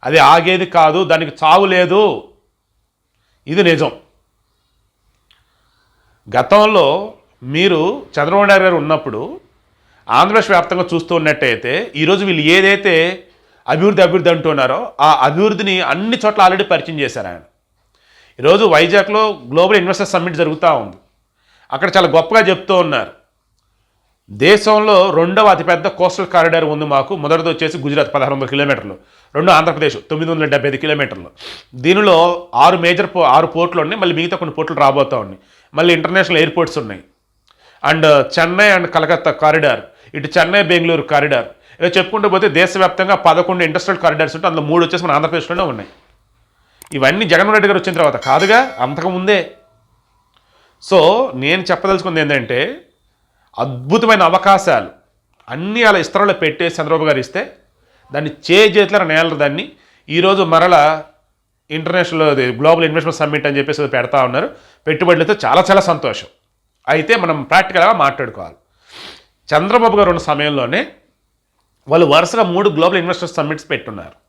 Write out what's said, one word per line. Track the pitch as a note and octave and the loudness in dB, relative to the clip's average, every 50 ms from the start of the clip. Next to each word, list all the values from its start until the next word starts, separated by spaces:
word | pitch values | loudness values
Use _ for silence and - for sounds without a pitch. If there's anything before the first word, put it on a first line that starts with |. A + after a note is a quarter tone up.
| - | -6
అది | B2 D3 D#3+ C#3 - D#3 | 0 2 4 6 6 6
ఆగేది | E3+ E3 F3 F#3 F#3 F#3 F3 - F3 | 4 4 2 0 0 -2 -2 0 2
కాదు, | D#3+ D#3 D3+ F3+ F#3+ D3+ | 2 2 2 0 0 0
దానికి | E3 D#3+ E3 D3 C3+ - - | 0 -2 -2 -6 -8 -2 2
చావు | D#3 E3 F#3+ G3+ G3 F#3 | 4 4 4 4 2 2
లేదు, | F3+ F3+ D#3+ F3 G#3 G#3+ G3+ C#3 G#2 - - _ _ _ _ _ _ _ _ _ _ _ _ _ _ _ _ _ _ _ _ _ _ _ C#3 D3+ | 0 0 2 2 2 2 2 0 -4 -10 -16 _ _ _ _ _ _ _ _ _ _ _ _ _ _ _ _ _ _ _ _ _ _ _ -6 -2
ఇది | F#3 G3+ E3+ | 0 2 2
నిజం. | E3 C#3+ D3+ C3 - - _ _ _ _ _ _ _ _ _ _ _ _ _ _ _ _ _ _ _ _ _ _ _ _ _ _ _ _ _ _ _ _ _ _ _ _ _ _ _ _ _ _ _ _ _ - | 2 2 0 -4 -4 -10 _ _ _ _ _ _ _ _ _ _ _ _ _ _ _ _ _ _ _ _ _ _ _ _ _ _ _ _ _ _ _ _ _ _ _ _ _ _ _ _ _ _ _ _ _ -4
గతంలో | G#2 B2 B2+ - G3 G#3 G#3+ A3 A3 F#3+ D#3 C3+ D3 F#3 G3+ A3 A3 _ _ _ _ _ - B2+ C#3 | -2 -2 2 4 4 4 4 4 4 2 2 2 0 -2 -6 -10 -16 _ _ _ _ _ -14 -8 -4
మీరు | D#3+ F#3 G3 F3+ D#3 D#3 D#3 B3 C#4+ - - _ | 0 0 2 2 0 0 -2 -4 -8 -12 -8 _
చంద్రబాబు | D3+ D3 D3+ F3+ G3+ G3+ G3 | -4 -2 0 2 0 4 4
నాయుడు | G3+ G3 F#3+ | 4 4 4
గారు | F#3+ F3 E3 D3 | 2 0 0 -2
ఉన్నప్పుడు | D3+ D#3 D3+ D#3 C#3 A2 G#2+ C3 G3+ D4+ F#4+ _ _ _ _ _ _ _ _ _ _ _ _ _ - | -2 -2 -2 -4 -6 -10 -10 -10 -12 -14 -18 _ _ _ _ _ _ _ _ _ _ _ _ _ 0
ఆంధ్రప్రదేశ్ | A2 B2+ D#3+ G3 G#3 A3+ G3+ - G3 | 2 2 2 4 2 0 2 2 2
వ్యాప్తంగా | F3 E3+ - F#3+ F3+ F3+ F3+ | 0 2 0 -4 -4 -4 -2
చూస్తూ | F3 E3 D3+ - F3 E3 | -4 -6 -4 -2 -4 -2
ఉన్నట్టయితే | D#3 D#3 D3+ - - C3 A2+ A2 - A#2+ C3+ E3+ A3+ G#3 - D3 | 0 0 -2 0 0 -2 -2 -2 -4 -6 -6 -6 -6 -8 -6 -4
ఈరోజు | D#3 D#3 F#3+ G3 G3+ G3 | 0 0 0 0 0 -2
వీళ్ళు | F3 D#3+ D3+ D3+ E3+ | -2 0 2 2 4
ఏదైతే | F#3+ F#3+ G3 G3+ G3 G3 G3+ E3+ D#3+ E3 F3 F#3 F#3 - _ _ _ _ _ _ _ _ | 4 4 4 2 2 0 0 2 2 0 -2 -4 -8 -16 _ _ _ _ _ _ _ _
అభివృద్ధి, | - C3+ D#3 F3+ G#3 G3+ F3+ F#3 | -4 -2 2 2 2 4 4 2
అభివృద్ధి | E3+ E3+ F#3 D#3 F3 E3+ | 4 4 2 2 2 0
అంటున్నారో | D#3+ C#3+ D#3+ D3+ C#3 C3 B2+ C3 E3+ A#3+ - - - C#3 | 0 0 -2 0 0 0 -2 -2 -4 -6 -10 -4 2 4
ఆ | D#3 D3+ B2+ B2+ | 4 4 4 2
అభివృద్ధిని | C#3 D3 E3 G3+ A3 G#3 F3 G#3+ G3 F#3+ F#3 F3 C3 C#3 | 0 2 2 0 0 0 -2 -4 -2 -2 -2 -2 -2 -4
అన్ని | E3+ G3 A3+ A#3 - - | -4 -2 -4 -4 -2 -2
చోట్ల | G#3+ G#3 G#3+ G3 | -2 2 4 4
already | F#3 F#3 G3 G3+ G3+ G#3+ | 4 4 2 0 0 0
పరిచయం | - G#3 - D#3+ D3+ C#3 | -2 -2 -6 -6 -6 -6
చేశారు | B2 - B2 G2+ F#2 | -6 -6 -8 -10 -10
ఆయన. | F2 E2 D#2 _ _ _ _ _ _ _ _ _ _ _ _ _ _ _ _ _ _ - | -12 -16 -20 _ _ _ _ _ _ _ _ _ _ _ _ _ _ _ _ _ _ -2
ఈరోజు | B2 D3 F3+ F#3+ A3+ G3+ D#3+ | 2 2 4 4 4 4 4
వైజాగ్లో | D3+ E3 E3+ F3 G3+ F#3+ G3 G#3 G#3+ A3 G#3+ G3+ D3+ B2 A#2+ C3 | 4 2 4 2 0 0 2 0 -2 -2 -2 -4 -8 -12 -4 0
గ్లోబల్ | D#3+ F3 F#3+ G#3+ G3+ | 2 2 4 2 0
ఇన్వెస్టర్ | F3 F3+ F#3 F#3 G3+ F#3 - | 0 0 -4 -4 -4 -4 -4
సమ్మిట్ | F3+ E3 F3+ E3 D3+ E3+ | -4 -4 -4 -4 -4 -4
జరుగుతూ | D3+ D#3 D#3 F#3 E3+ D#3 B2+ A2 | -4 -2 -2 0 0 0 0 -4
ఉంది, | G2 F2+ - _ _ _ _ _ _ _ _ _ _ _ _ _ _ | -10 -16 -20 _ _ _ _ _ _ _ _ _ _ _ _ _ _
అక్కడ | - C#3 F#3 F#3+ - | -8 -6 -4 0 2
చాలా | F#3+ F#3 D#3+ C#3 | 2 2 4 2
గొప్పగా | D#3+ D#3+ D#3+ A3 A3 G#3+ F3+ | 2 0 2 0 2 2 2
చెప్తూ | F#3 F3+ - - G3 F#3 F3 | 0 -2 -2 0 0 0 2
ఉన్నారు. | D#3+ C#3+ A#2+ G#2 - - _ _ _ _ _ _ _ _ _ _ _ _ _ _ _ _ _ _ _ _ _ _ _ | 0 -2 -4 -6 -6 -12 _ _ _ _ _ _ _ _ _ _ _ _ _ _ _ _ _ _ _ _ _ _ _
దేశంలో | G2+ G#2 B2+ E3 G#3 G#3+ G#3 G#3+ G#3+ G#3+ G#3+ G#3+ G#3 F#3 F#3 G3 | -8 0 4 4 4 4 4 2 2 2 2 4 4 4 4 2
రెండవ | F3 D#3+ E3+ F3 F#3+ G#3 A3 | 2 0 0 0 2 2 4
అతిపెద్ద | G#3 F#3 E3+ E3 F3 F3 E3+ E3+ | 4 4 2 0 -2 -2 -2 -2
కోస్టల్ | G3 - - F3 F#3 F3+ - F#3+ F3+ - | -6 -4 -2 -2 -2 -2 -4 -8 -2 0
కారిడార్ | F3 D#3+ E3 D#3+ E3 D#3 | 2 2 2 2 0 0
ఉంది | D#3 D3+ D3+ D3+ D3+ C#3+ | -2 -4 -4 -4 -2 -2
మాకు. | C#3 C#3 - G3+ E3+ D3 | -2 -2 -2 -6 -6 -2
మొదటిది | D3 D#3+ D#3+ D#3+ E3+ | -2 -2 0 0 -2
వచ్చేసి | D#3+ - E3 D#3+ D#3 D#3+ | -4 -2 -4 -6 -6 -6
గుజరాత్, | C3+ C#3+ C#3+ D3+ C#3+ - - | -6 -4 -2 -2 -2 0 -2
పదహారు | C#3+ C3 C3+ C#3 | -4 -2 -2 -2
వందల | C3+ C3+ | -4 -6
కిలోమీటర్లు. | A#2+ C#3 C#3 C#3+ C#3 C#3 - G#2 G2+ F#2+ - _ _ _ _ _ _ _ | -6 -4 -4 0 0 -2 -4 -4 -14 -16 -16 _ _ _ _ _ _ _
రెండు | C#3+ E3 F#3 F3 | -2 2 4 4
ఆంధ్రప్రదేశ్, | D#3 D#3+ E3+ D#3+ D3+ D3+ D3 - - - _ | 4 2 0 -2 -2 -2 -2 -4 -4 -10 _
తొమ్మిది | D#3+ D#3 D#3+ D#3+ E3 | -6 -6 -4 -4 -2
వందల | D#3+ D3+ C#3 C#3 | -2 -2 0 0
డెబ్బై | C#3+ C#3+ C#3+ | 0 0 -2
ఐదు | C#3 C3+ D3 | -4 -4 -2
కిలోమీటర్లు. | D#3 D3+ D3 C#3 - - F#2+ F2 D2+ _ _ - - - - - _ - | -2 -2 -2 -2 -6 -6 -14 -16 -20 _ _ -20 -20 -20 -20 -20 _ -18
దీనిలో | B2+ B2 D#3 F3+ G3 G#3 G3+ F3+ D#3+ E3 F3 F3 E3+ F3 - - | -6 0 2 2 4 4 4 4 4 4 2 0 -4 -8 -6 0
ఆరు | A#2+ C#3 E3+ F#3 F3 E3+ | 4 4 4 4 4 0
మేజర్ | E3+ F3+ F3 G3 F3 - | 0 0 0 -2 -4 -2
పో-, | F3+ E3 C#3 B2+ | 0 2 4 4
ఆరు | D3+ E3 | 4 2
పోర్టులు | D#3+ - D#3+ E3+ F3 F3 F3 D3+ | 0 -2 -2 -4 -2 -2 -4 -4
ఉన్నాయి, | D#3 G3+ A3 G3 | -4 -4 -2 -2
మళ్ళీ | F3 E3 D#3+ | -2 -2 -2
మిగతా | E3 F3 F#3 | -4 -4 -4
కొన్ని | F3+ F3 D#3 - | -6 -8 -8 -6
పోర్టులు | - D#3+ D#3 E3+ - D3 | -8 -6 -6 0 2 2
రాబోతా | C3+ C3+ C#3+ C3+ - C3+ A#2+ G#2 | 2 4 2 0 -2 -2 -6 -6
ఉన్నాయి. | G2 G2 - _ _ _ _ _ _ _ | -10 -14 -20 _ _ _ _ _ _ _
మళ్ళీ | D3 E3 F3 E3+ | 0 2 2 2
ఇంటర్నేషనల్ | E3 D#3+ - F3 F#3+ F#3 - F3 D#3 D#3+ | 2 0 -2 0 0 0 2 2 0 0
ఎయిర్‌పోర్ట్స్ | D#3+ - F3 E3+ D#3 - D3+ B2 | 0 0 -2 -2 -2 -4 -8 -8
ఉన్నాయి. | A2 G2 F#2 - _ _ _ _ _ _ _ _ _ _ _ _ _ _ _ - | -8 -12 -14 -16 _ _ _ _ _ _ _ _ _ _ _ _ _ _ _ -2
And | C#3+ D#3 D#3+ D#3 D#3 D3 C#3+ C3+ C3+ - | 0 0 2 4 4 4 4 2 0 -2
చెన్నై | - E3 E3+ F3 F#3 G#3 G#3 G3 | -2 -2 -2 2 2 4 4 4
and | F#3 F3 E3 - | 2 0 -2 -2
కలకత్తా | E3+ D#3 D3 F3 D#3+ - D#3+ D3 - D#3 | -2 0 0 -2 0 0 -2 -2 2 2
కారిడార్, | D3+ D3+ D#3+ D3+ C#3+ A#2+ G#2 - - _ _ _ - - | 2 2 2 2 0 0 -2 -6 -14 _ _ _ -16 -14
ఇటు | D3 C#3 D3 - F3+ | -12 -12 -4 0 0
చెన్నై | D#3+ E3 F#3 G#3 G3+ D#3 | 0 2 2 0 0 2
బెంగళూరు | F3 F3 E3+ E3+ E3 D#3+ - - D3+ | 0 0 0 0 -2 -2 -2 0 0
కారిడార్, | C#3+ C#3 D3+ C#3+ B2 A2+ - - _ _ _ - _ | 0 0 0 -2 -2 -2 -6 -14 _ _ _ -10 _
ఇలా | E3 F3+ F3 F3+ | -4 0 0 0
చెప్పుకుంటూ | F3+ F3+ - A3 G3+ G#3 F3+ | -2 -2 -4 -2 -2 0 0
పోతే | F#3+ G3 G3+ C#3+ D#3+ | 2 0 0 2 2
దేశవ్యాప్తంగా | F3+ F3+ F3+ G3 F#3+ F3+ F3+ - F#3+ F#3 G3+ - - E3+ | 0 0 0 0 0 0 0 -2 -2 -2 -2 2 2 2
పదకొండు | D#3 E3+ F3 F3+ F#3+ F3 F3 D#3 | 2 2 0 -2 -2 -2 -2 -2
ఇండస్ట్రియల్ | D3+ F3+ - - F#3+ F3 - | -2 -4 -4 -4 -6 0 0
కారిడార్స్ | E3 D3+ D3+ D#3+ D3 C3+ D#3+ | -2 0 0 -4 -4 -4 -4
ఉంటే | F3 F#3 | -4 -4
అందులో | D#3+ D#3+ D3+ D3 | -4 -2 -4 0
మూడు | D#3 F3 E3+ | 0 0 0
వచ్చేసి | D#3+ - F3 E3 | 0 -2 -6 -4
మన | F3 C#3 D3 | -2 -2 0
ఆంధ్రప్రదేశ్లోనే | D#3 D#3 D#3 E3+ C#3 - F3 F#3 F#3+ D#3+ B2+ | -2 -2 -4 -6 -6 -6 -6 -4 -4 -6 -6
ఉన్నాయి. | G#2+ F#2+ - - _ _ _ _ _ _ _ _ _ _ _ _ _ _ _ _ _ - - - C#3+ | -10 -12 -18 -20 _ _ _ _ _ _ _ _ _ _ _ _ _ _ _ _ _ -20 -12 -6 0
ఇవన్నీ | C3 C3 D#3+ G3+ A3+ E3+ E3+ | 0 0 0 0 0 0 2
జగన్మోహన్ | D#3+ F#3+ G#3 G#3+ G#3+ | 2 2 4 2 2
రెడ్డి | G3+ G3+ | 2 2
గారు | G3+ F#3+ - | 0 0 -2
వచ్చిన | - - - | -4 -2 0
తర్వాత | E3 D3 B2 A#2 - B2+ | 0 0 0 -2 -2 0
కాదుగా, | C3+ D#3 F#3 G3 G#3+ A#3+ C4+ C4 - - A#2+ | 0 2 2 4 2 2 2 0 -4 -6 -6
అంతకుముందే. | C3 C#3+ D#3 E3 F#3 F3+ F3+ F#3 G3 G#3 F#3+ E3 - - _ _ _ _ _ _ _ _ _ _ _ _ _ _ _ _ _ _ _ _ _ _ _ _ _ - - | -6 -6 -6 -6 -6 -6 -4 -2 0 -2 -2 -2 -6 -14 _ _ _ _ _ _ _ _ _ _ _ _ _ _ _ _ _ _ _ _ _ _ _ _ _ -6 2
So, | G3 F#3 D3+ E3 G3 A3+ C4+ B3 - B2+ C3 | 2 4 4 4 4 2 -2 -4 -6 -6 -2
నేను | C#3+ E3+ F#3+ F#3 - | -2 -2 -2 -2 -4
చెప్పదలుచుకుంది | F3+ F3 - G3 G3 F#3 D#3+ F#3 E3 D#3+ D3+ | -4 -4 -2 -2 -2 -2 -2 -4 -2 -2 -2
ఏంటంటే, | C#3+ D3 C3 A#2+ G#2+ B2+ B2 D3 G3+ C4+ E4 - _ _ _ _ _ _ _ _ _ _ _ _ _ _ - A#2 | 0 -2 -4 -2 -4 -4 -4 -4 -4 -6 -14 -18 _ _ _ _ _ _ _ _ _ _ _ _ _ _ -8 -8
అద్భుతమైన | C3+ C3 B2 B2+ C#3 F3 A#3 A#3 A3+ A3 G3+ F#3 E3 | -6 -6 -10 -4 -2 0 0 2 2 2 2 4 2
అవకాశాలు | E3+ F#3 F#3 G3 G3 F#3 - F3+ D3 A2+ G2+ - - _ _ _ _ _ _ _ _ _ _ - | 2 2 4 2 2 2 2 0 0 0 -2 -6 -16 _ _ _ _ _ _ _ _ _ _ -14
అన్నీ | A#2+ C#3+ E3+ G3 G#3+ A#3 A#3 G#3+ | -12 -10 -8 -6 -2 2 4 4
అలా | G3+ F#3 D#3 | 4 4 0
ఇస్త్రాలో | - - G3 G3+ G3+ F#3 - | -2 -2 0 0 0 0 0
పెట్టేసి | E3 D#3 D3+ - F3 E3+ E3 - | -2 -4 -2 -2 -4 -4 -4 -4
చంద్రబాబు | D#3+ D3 E3 D#3+ D#3+ D#3 | -2 -2 -2 0 2 0
గారు | D#3 C#3 B2 | 0 0 -2
ఇస్తే | - - F#3 A#3+ - - _ _ _ _ _ _ _ _ _ _ _ C3 | -6 -8 -10 -10 -10 -14 _ _ _ _ _ _ _ _ _ _ _ -10
దాన్ని | C#3+ D3+ D3+ - _ _ | -8 -8 -8 -10 _ _
చే | - E3+ G3 A3 G#3+ F3 | 2 4 4 4 4 4
చేతుల | G#3 G3+ E3+ G3 G#3 F#3+ D#3+ | 2 0 2 0 -2 0 0
నేలరు | D#3 D#3 E3 E3 E3 C#3+ D3 | 0 0 0 0 -2 -2 -2
దాన్ని. | C#3+ C#3 E3 G3+ - - _ _ _ _ _ _ - | -2 -2 -6 -10 -12 -16 _ _ _ _ _ _ -6
ఈరోజు | D3 E3+ F3+ F#3+ F#3+ G3 F#3+ E3 D#3+ | -2 0 2 2 2 2 0 2 2
మరలా | E3 E3+ F3+ F3+ D#3 D3 D3+ D#3+ D#3 D3+ - _ _ _ _ _ _ _ _ _ _ _ _ | 2 4 4 4 4 4 4 0 -2 -8 -16 _ _ _ _ _ _ _ _ _ _ _ _
ఇంటర్నేషనల్, | D3+ D#3+ D#3 - E3+ F3+ F3 F3 E3 D#3+ D#3 D3+ C#3+ | -10 -8 -6 -4 -2 -2 -2 -2 0 0 2 2 2
అది | C3+ B2+ B2+ B2 A2+ | 0 0 -2 -4 0
గ్లోబల్ | C#3+ D#3 E3+ E3 E3 D#3+ | 2 2 2 4 2 0
ఇన్వెస్ట్‌మెంట్ | D3+ E3 D3 E3 D#3 - | -2 -2 -4 -4 -4 -4
సమ్మిట్ | D#3 D3+ D3 D3+ D3+ D3 | -4 -2 -2 -2 -4 -2
అని | C#3+ C#3+ | -2 -2
చెప్పేసి | C#3 C#3+ D3+ D3+ D3 | -2 -4 -4 -4 -4
ఏదో | C#3 - | -2 -2
పెడతా | B2+ A#2+ B2+ - C#3 C3 B2 | -2 -4 0 0 0 0 0
ఉన్నారు. | B2 - F3 - - - _ _ _ _ _ | -2 -4 -4 -6 -10 -14 _ _ _ _ _
పెట్టుబడులతో | D#3 D#3 D3+ F3 F3 F3 D#3 E3 - G#3+ G#3+ - | -6 -4 -2 2 2 2 2 2 0 -2 -2 0
చాలా | A2+ B2+ F3 F#3 F#3 | 0 2 2 2 4
చాలా | G3 G3 G3 F3 | 2 2 2 0
సంతోషం. | E3 C#3+ - B2+ G#2 - - - _ _ _ _ _ _ _ _ _ _ _ - | -4 -4 -4 -8 -8 -8 -14 -18 _ _ _ _ _ _ _ _ _ _ _ -2
అయితే | C#3+ D#3+ D#3 D#3 A3+ | -2 -2 0 0 0
మనం | A3+ F#3 E3+ D#3+ D3 C3+ - | 0 0 -2 -4 -4 -4 0
ప్రాక్టికల్‌గా | D#3 F#3 F#3+ - - F#3 E3 G3+ A3+ F#3 D3 | 0 0 0 0 0 0 2 2 2 2 0
మాట్లాడుకోవాలి. | C#3 C#3 - C#3 A2+ G#2 G#2 F2+ E2 - _ _ _ _ _ _ _ - - - - - - _ _ _ _ _ - | -2 -2 -4 -10 -10 -10 -14 -18 -18 -20 _ _ _ _ _ _ _ -20 -20 -20 -20 -20 -20 _ _ _ _ _ -2
చంద్రబాబు | D3+ D3+ F3 G3 A3 B3 A3 G3 F#3+ | -2 -2 0 2 0 2 2 4 4
గారు | G#3 G3+ F3+ F3 | 4 2 2 2
ఉన్న | E3 - - | -2 -2 -4
సమయంలోనే | D3+ C#3+ D3 D3+ D3 C#3 B2+ A#2 C#3+ G3+ C#4+ - - _ _ _ _ _ _ _ _ _ _ _ _ _ _ _ _ _ _ C3+ | -2 -2 -2 -2 -2 -2 -4 -2 -4 -4 -6 -6 -12 _ _ _ _ _ _ _ _ _ _ _ _ _ _ _ _ _ _ 0
వాళ్ళు | D3 E3 F3 C#3+ C#3+ | 2 2 2 4 2
వరుసగా | D#3 F3 E3+ - A3+ G#3+ F3+ F3 | 2 0 0 -2 -2 -2 -2 -2
మూడు | F3+ G3+ G3+ D#3+ | -2 -2 -2 0
గ్లోబల్ | D3 E3 F3+ F#3+ F#3+ E3 | 0 0 0 0 -2 -4
ఇన్వెస్టర్ | F3 F#3 - F3+ D#3+ - - | -4 -6 -8 -8 -10 -6 -6
సమ్మిట్స్ | D3+ D3 D#3 C#3+ - _ D3+ | -6 -6 -6 -10 -8 _ -10
పెట్టున్నారు. | B2 - - A2 G2 E2 E2 _ _ _ | -8 -8 -12 -16 -16 -18 -20 _ _ _